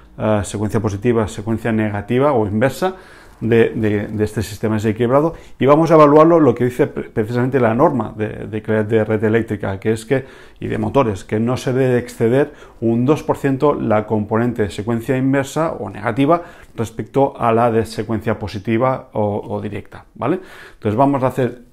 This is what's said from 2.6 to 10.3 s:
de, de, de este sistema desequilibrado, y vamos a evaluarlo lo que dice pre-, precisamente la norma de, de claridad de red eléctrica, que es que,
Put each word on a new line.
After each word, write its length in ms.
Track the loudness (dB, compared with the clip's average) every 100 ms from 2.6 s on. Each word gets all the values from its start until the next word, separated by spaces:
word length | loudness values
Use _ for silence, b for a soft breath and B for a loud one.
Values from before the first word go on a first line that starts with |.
| 0 0 -4 -6 B B B B
de, 300 | 2 4 4
de, 360 | 2 -2 -2 -4
de 180 | -2
este 180 | -2 -2
sistema 340 | -6 -4 -4 -2
desequilibrado, 580 | -2 0 2 2 0 -4 B B
y 80 | 4
vamos 240 | 4 6
a 40 |
evaluarlo 440 | 6 8 8 8 6
lo 160 | 4
que 100 | 4
dice 220 | 0 0 -2
pre-, 240 | -2 -8
precisamente 480 | -4 -2 0 0 2
la 160 | 2
norma 400 | 4 2 2 -4 -6
de, 300 | -6 -8 -8
de 160 | -8
claridad 240 | -2 0 2
de 180 | 2
red 200 | 2 2
eléctrica, 540 | 2 2 0 -4 -6 -4
que 120 | -2
es 140 | -2 0
que, 180 | -2 -2